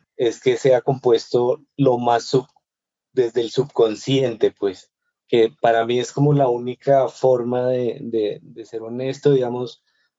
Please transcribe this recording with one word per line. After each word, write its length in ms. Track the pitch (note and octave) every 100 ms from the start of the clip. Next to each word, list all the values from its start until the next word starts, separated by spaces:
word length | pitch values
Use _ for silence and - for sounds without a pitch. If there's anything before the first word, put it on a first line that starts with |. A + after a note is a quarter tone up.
| _ -
es 240 | A#2+ -
que 180 | B2+ A#2
sea 240 | C3+ B2
compuesto 800 | C#3+ C3 B2+ A2+ - B2 B2 - _ -
lo 220 | C3+ A#2+
más 260 | A#2+ A#2
sub-, 240 | - C3 C3+ _ _ _ _ _ _
desde 300 | - A#2+ A#2+
el 80 | A#2
subconsciente, 1040 | - C3+ - A2+ G#2 - C3+ B2+ A2 G#2
pues, 400 | - G2+ F#2 _ _ _ _ -
que 240 | A#2+ A2+ -
para 240 | A#2 A2+ A#2
mí 140 | B2
es 120 | A#2+
como 220 | - C#3+
la 140 | C#3+ C3
única 600 | A#2+ B2 B2 C#3 C3+ A#2+
forma 600 | - C3 B2 A#2+ B2 B2+
de, 300 | B2+ B2 -
de, 380 | A#2 A2+ G#2 -
de 240 | - A2+ G#2+
ser 180 | A2+
honesto, 480 | A2+ A#2+ C3+ C3+ D3
digamos, 520 | C#3 A#2+ B2 B2 - _ _ _